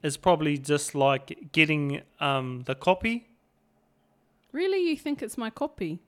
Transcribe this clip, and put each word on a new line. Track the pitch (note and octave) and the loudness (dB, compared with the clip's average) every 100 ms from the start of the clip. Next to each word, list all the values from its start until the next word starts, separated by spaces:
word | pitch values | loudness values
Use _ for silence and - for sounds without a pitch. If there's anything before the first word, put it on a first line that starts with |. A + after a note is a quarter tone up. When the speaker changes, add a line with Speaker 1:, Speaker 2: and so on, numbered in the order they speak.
Speaker 1:
is | D3+ C#3 | -4 0
probably | F#3 E3+ D#3 D3 | 2 4 2 -2
just, | C3+ D3 C#3+ C#3+ | 0 0 0 2
like, | C#3 C3+ C#3 - D#3 | 2 2 -4 -16 -6
getting, | - D#3 D3+ C#3+ C#3 - _ | 2 4 4 -2 -4 -10 _
um, | D3 C#3 C3 B2 A#2+ | -2 0 -2 -8 -6
the | |
copy. | C#3 - F#3 A3+ A#3 - _ _ _ _ _ _ _ _ _ _ _ _ | -2 2 2 2 -4 -8 _ _ _ _ _ _ _ _ _ _ _ _
Speaker 2:
Really? | C4+ F#4 F#4+ F4 | -4 0 2 0
You | D4+ | -2
think | D4+ D4 | -4 -4
it's | G#3+ - | -6 -6
my | A3+ | -8
copy? | - C#4+ - F3 E3 | -6 -8 -4 -8 -8